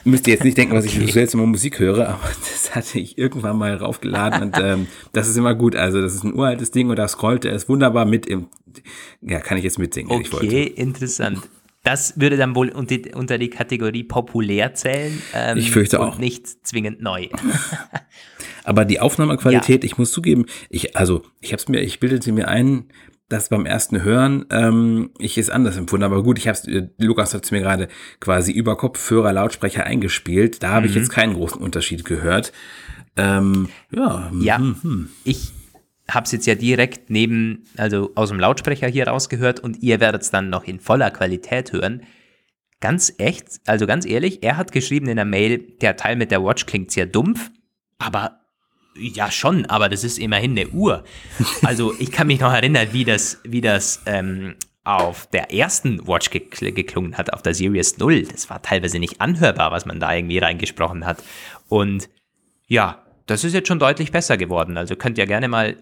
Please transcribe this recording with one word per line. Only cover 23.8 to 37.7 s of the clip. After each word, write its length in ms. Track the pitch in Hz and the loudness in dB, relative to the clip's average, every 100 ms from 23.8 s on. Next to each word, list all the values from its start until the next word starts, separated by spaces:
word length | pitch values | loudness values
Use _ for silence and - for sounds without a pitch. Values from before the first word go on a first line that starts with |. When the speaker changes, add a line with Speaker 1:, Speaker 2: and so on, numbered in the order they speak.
| - 104 | 0 0
Speaker 1:
Hören, 440 | 95 120 135 139 - | 2 4 4 0 0
ähm, 640 | 107 113 113 117 113 - - | 2 4 4 4 2 -2 -6
ich 180 | 113 - | -4 -2
es 140 | 107 | 0
anders 260 | - 120 92 | 2 2 0
empfunden. 260 | 87 95 | -2 0
Aber 200 | 101 98 | 2 2
gut, 160 | 117 113 | 2 2
ich 80 | 117 | 0
hab's, 200 | 101 - | -2 -4
äh, 200 | 98 92 - | -4 -4 0
Lukas 380 | 110 110 101 101 | 2 2 0 -2
hat's 160 | - | -2
mir 80 | 101 | -2
gerade 280 | 95 92 90 - - - | 0 0 -2 -8 -20 -8
quasi 320 | - 90 90 | 0 2 2
über 240 | - 117 110 | 0 0 0
Kopfhörer, 540 | 127 - - 113 107 | -2 -4 2 4 4
Lautsprecher 500 | 95 113 - 104 104 | 2 0 -2 -4 -4
eingespielt. 800 | - 123 95 - - 90 113 - | -2 0 0 -4 0 4 4 2
Da 60 | 98 | 0
habe 160 | 110 110 | 2 2
ich 60 | |
Speaker 2:
Mhm. 40 | 101 | 2
Speaker 1:
jetzt 80 | 120 | 0
keinen 220 | - 110 87 | 2 2 0
großen 260 | 85 - | -4 -6
Unterschied 420 | 92 85 - 82 80 | -6 -4 -4 -6 -4
gehört. 460 | 80 82 95 117 - - - - - - - | -2 0 0 -2 -14 -20 -20 -18 -20 -8 0
Ähm, 520 | 98 98 98 95 92 - _ | 2 4 4 2 0 -8 _
ja, 400 | 117 262 92 87 90 | -2 -2 -2 -6 -2
Speaker 2:
Ja, 180 | 107 120 | 2 2
Speaker 1:
hm, 180 | 131 110 | 2 -2
hm. 280 | 165 104 78 - | -4 -4 -6 -8
Speaker 2:
ich 280 | - 135 - - - _ _ _ - | -4 -4 -6 -12 -20 _ _ _ -4
hab's 220 | 123 117 | -2 -2
jetzt 140 | 113 117 | -2 0
ja 80 | 107 | 2
direkt 540 | 120 123 123 - _ | 2 2 2 -2 _
neben, 560 | 110 113 117 113 110 _ | 2 2 2 -2 -4 _